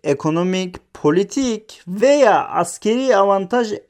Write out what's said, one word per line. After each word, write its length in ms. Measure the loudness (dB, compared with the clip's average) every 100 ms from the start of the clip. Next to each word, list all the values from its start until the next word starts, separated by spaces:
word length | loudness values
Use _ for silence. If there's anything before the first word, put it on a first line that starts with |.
ekonomik, 920 | -4 -2 -2 -2 -2 -4 -6 -12 _
politik 880 | -4 0 0 -2 -4 -4 -6 -10 -20 -12
veya 600 | 0 2 4 4 4 0
askeri 680 | -4 -4 -4 -2 0 2 2
avantaj 560 | 2 0 0 -2 -2 -6